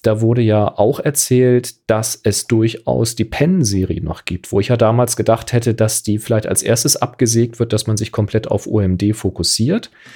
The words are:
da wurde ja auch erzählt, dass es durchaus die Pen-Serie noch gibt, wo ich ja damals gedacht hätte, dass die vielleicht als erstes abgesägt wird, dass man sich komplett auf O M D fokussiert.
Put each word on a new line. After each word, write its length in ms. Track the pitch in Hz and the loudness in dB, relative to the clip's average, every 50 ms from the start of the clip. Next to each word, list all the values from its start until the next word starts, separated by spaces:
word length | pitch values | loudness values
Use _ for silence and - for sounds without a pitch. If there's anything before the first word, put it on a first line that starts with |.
da 180 | - 110 110 107 | 0 0 0 2
wurde 220 | 113 113 120 123 | 2 2 2 2
ja 260 | 113 107 107 107 104 | 2 4 4 2 2
auch 320 | - - - 104 117 131 - | 0 0 2 2 2 2 0
erzählt, 880 | - 151 143 - - - 127 123 127 123 123 123 123 - - _ _ - | -2 -2 -2 -2 0 2 2 4 4 4 4 2 0 -4 -12 _ _ -2
dass 300 | 110 110 110 - - - - | 0 0 0 -4 -8 -2 -2
es 220 | 107 101 - - | -2 -2 -2 -2
durchaus 680 | - 117 113 110 113 - - - - - - 117 113 - | 0 0 2 2 0 -2 -4 -4 -2 0 0 0 -2 -2
die 80 | - 107 | -4 -6
Pen-Serie 800 | - - - 143 170 190 180 127 101 101 95 92 - - 87 - | -4 -2 0 0 2 2 2 0 0 0 -2 -2 -2 -4 -6 -6
noch 220 | - - - - | -8 -8 -10 -8
gibt, 260 | - 92 - - - | -8 -8 -8 -8 -4
wo 80 | - 101 | -2 -2
ich 80 | - | 0
ja 80 | - 123 | 0 2
damals 400 | 117 117 107 113 120 123 117 - | 2 2 2 4 2 2 0 0
gedacht 380 | - 107 - 113 - - - 120 | -2 2 2 0 0 0 -2 -2
hätte, 200 | 117 113 120 110 | 0 0 0 0
dass 300 | - 110 107 - - - | 0 0 0 0 -4 -2
die 140 | 107 104 107 | -2 -4 -4
vielleicht 260 | - - 113 110 107 | -2 -2 -2 -2 0
als 140 | - 95 - | -2 -2 -2
erstes 360 | - - 113 - - 139 - | 0 0 0 2 2 0 0
abgesägt 640 | - 127 - - - 127 110 113 117 120 117 120 - | 0 -2 -6 0 0 0 2 2 2 0 0 0 -4
wird, 120 | 117 113 | -2 -2
dass 160 | 110 107 - | -2 -2 -2
man 80 | 113 110 | -2 -2
sich 160 | 107 110 - | -2 -4 -4
komplett 380 | - - 104 - - 110 104 - | -2 -2 -2 0 -2 -2 -2 0
auf 180 | - 104 - | -2 -2 -2
O 140 | - 113 110 | -2 0 0
M 160 | 98 92 92 | 2 2 0
D 160 | 90 101 104 104 | 2 0 0 0
fokussiert. 800 | - - 95 - - 85 - - - 113 139 190 240 - - _ _ - - - | 0 -4 -4 -4 -2 -2 -2 0 0 0 0 0 -2 -4 -8 _ _ -20 -20 -20